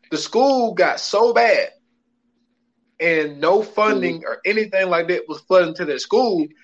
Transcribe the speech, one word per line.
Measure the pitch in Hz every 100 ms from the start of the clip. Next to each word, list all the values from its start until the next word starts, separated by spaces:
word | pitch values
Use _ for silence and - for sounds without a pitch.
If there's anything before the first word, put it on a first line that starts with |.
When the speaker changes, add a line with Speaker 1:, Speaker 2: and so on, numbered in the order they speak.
| -
Speaker 1:
the | 151
school | - 220 277 262 226
got | 180 165 -
so | - 233 240
bad | 233 233 175 - _ _ _ _ _ _ _ _ _ _ _ _ -
and | 165 160 151 143
no | 156 202
funding | 214 - 214 165 175 165
Speaker 2:
Mm-hmm. | -
Speaker 1:
or | 117 185
anything | 214 214 190 185
like | 170 170
that | 175 -
was | 151
flooding | - 185 170 160
to | 160
that | 127
school. | - 226 247 180 147 _